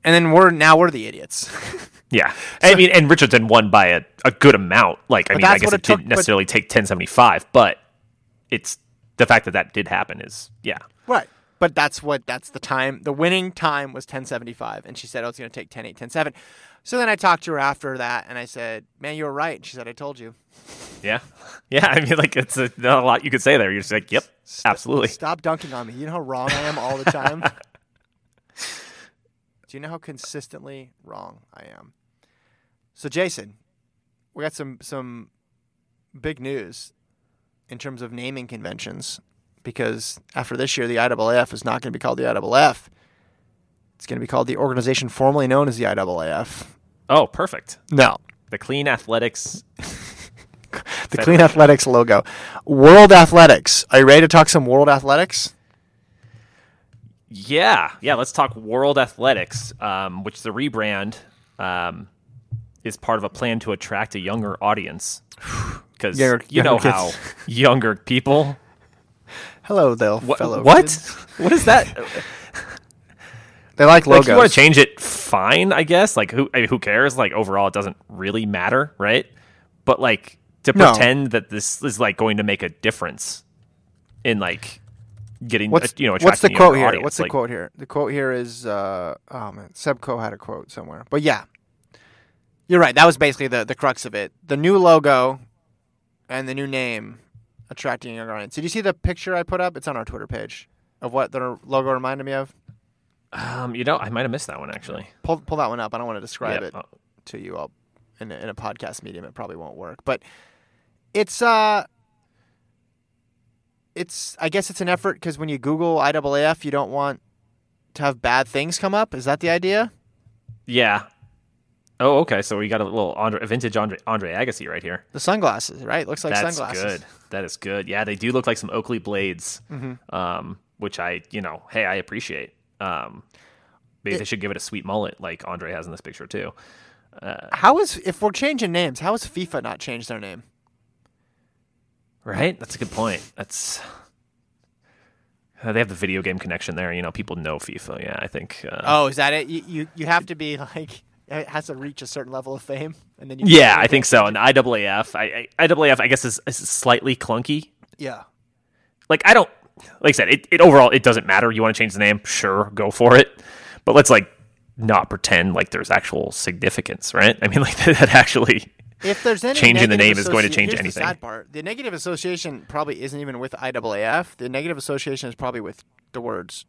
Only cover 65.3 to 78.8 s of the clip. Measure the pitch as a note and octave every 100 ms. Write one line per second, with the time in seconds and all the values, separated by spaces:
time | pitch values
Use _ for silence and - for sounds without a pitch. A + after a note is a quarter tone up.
65.3 | - - - - - _ _ G#2 C3+ C3
66.3 | A#2+ - D3+ D3 A#2+ C#3 F#2+ F2+ - -
67.3 | - - A#2 C3+ B2+ A2 G2+ - B2+ C#3
68.3 | C#3+ C#3+ C3+ _ _ _ _ _ _ _
69.3 | - - - - G3+ C#3+ A#2 G#2+ G#2+ B2
70.3 | C#3+ A#2+ G#2+ A#2 F#3 D3+ D#3 - - -
71.3 | - F3+ E4 - A3+ - - - - -
72.3 | - - - - - _ _ _ _ -
73.3 | - - _ _ - D3 E3+ C#3+ C3+ B2+
74.3 | A#2 A#3 - D3 D3 C3 - - - -
75.3 | G2 G2 D#3+ F#3+ E3 D#3 F3 G#3 - G2+
76.3 | A#2 C3+ B2+ A2+ B2+ - G#2+ C#3 B2+ G#2
77.3 | G2+ G2+ G2 G2 G2+ F#2+ F#2+ _ F#2+ F#2+
78.3 | A2 A2 G#2 G#2 B2+